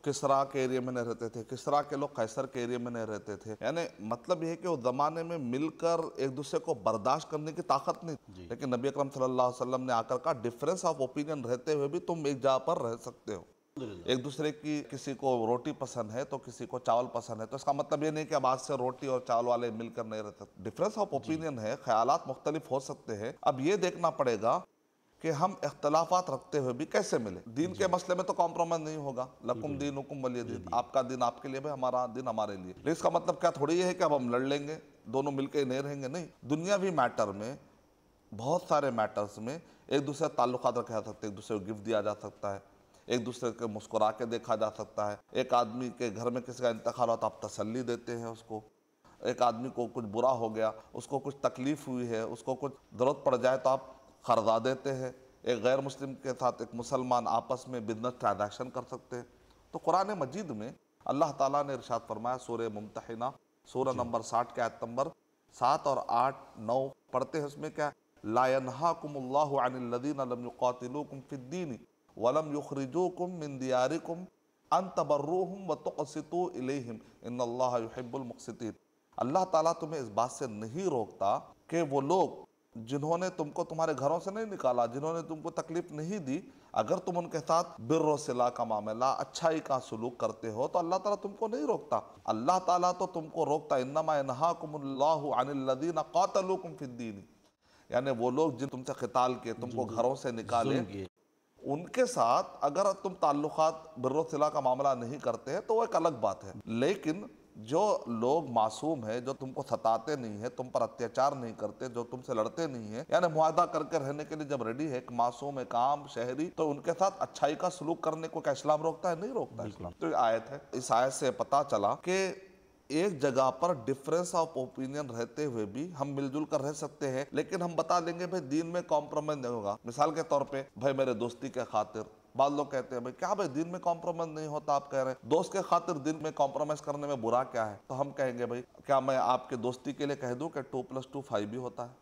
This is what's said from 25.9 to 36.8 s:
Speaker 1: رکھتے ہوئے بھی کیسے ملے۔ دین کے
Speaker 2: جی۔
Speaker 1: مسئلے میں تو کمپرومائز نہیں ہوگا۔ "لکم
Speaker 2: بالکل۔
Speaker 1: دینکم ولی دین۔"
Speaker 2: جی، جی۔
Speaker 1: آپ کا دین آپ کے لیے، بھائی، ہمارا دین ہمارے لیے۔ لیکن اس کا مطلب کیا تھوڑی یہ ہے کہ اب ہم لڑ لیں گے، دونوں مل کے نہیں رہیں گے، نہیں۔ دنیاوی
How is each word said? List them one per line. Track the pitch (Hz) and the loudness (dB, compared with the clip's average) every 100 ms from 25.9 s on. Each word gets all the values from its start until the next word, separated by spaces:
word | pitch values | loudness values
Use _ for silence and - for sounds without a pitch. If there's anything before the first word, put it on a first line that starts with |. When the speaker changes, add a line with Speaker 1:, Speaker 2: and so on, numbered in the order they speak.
| 156 165 180 175 | 4 4 2 2
Speaker 1:
رکھتے | 135 - 151 | -4 -2 0
ہوئے | 127 | 0
بھی | 123 160 | -2 0
کیسے | 214 196 156 | 0 2 0
ملے۔ | 107 90 | 0 -6
دین | - 117 175 | -8 -2 -2
کے | 185 | 2
Speaker 2:
جی۔ | 190 | 2
Speaker 1:
مسئلے | 180 180 | 2 0
میں | 180 | -2
تو | 180 | 0
کمپرومائز | 196 170 160 170 165 | 2 2 2 0 0
نہیں | 156 156 | -2 -6
ہوگا۔ | 143 123 127 - | -6 -4 -6 -6
"لکم | 113 120 | -2 -2
Speaker 2:
بالکل۔ | 147 143 | -2 -2
Speaker 1:
دینکم | 143 139 139 143 | -2 -4 -8 -4
ولی | 131 | -2
دین۔" | 123 117 | -2 -4
Speaker 2:
جی، | 117 | -6
جی۔ | 90 | 0
Speaker 1:
آپ | 117 123 | 0 2
کا | 135 | 2
دین | 123 127 | 2 2
آپ | 120 - | 0 0
کے | 143 | -8
لیے، | 135 | -6
بھائی، | 143 | -4
ہمارا | 139 127 123 123 | -2 0 2 0
دین | 113 127 | -2 -2
ہمارے | 110 104 98 | 0 0 -2
لیے۔ | 92 92 | -8 -4
لیکن | 139 | -2
اس | 165 | 2
کا | 180 | 2
مطلب | 165 170 175 | 2 0 2
کیا | 170 | 2
تھوڑی | 147 143 175 | 2 2 4
یہ | |
ہے | 185 | 2
کہ | 180 | 2
اب | 165 147 | 4 4
ہم | 123 | 2
لڑ | 120 | 2
لیں | 135 143 143 | 2 0 -2
گے، | 156 - - | -10 -12 -20
دونوں | - 131 143 | -2 0 0
مل | 139 135 | 0 0
کے | 151 | 0
نہیں | 135 127 | 2 0
رہیں | 139 143 | -2 -4
گے، | 131 | -6
نہیں۔ | 165 185 - 120 | -6 -8 -12 -2
دنیاوی | 151 175 202 | -2 2 2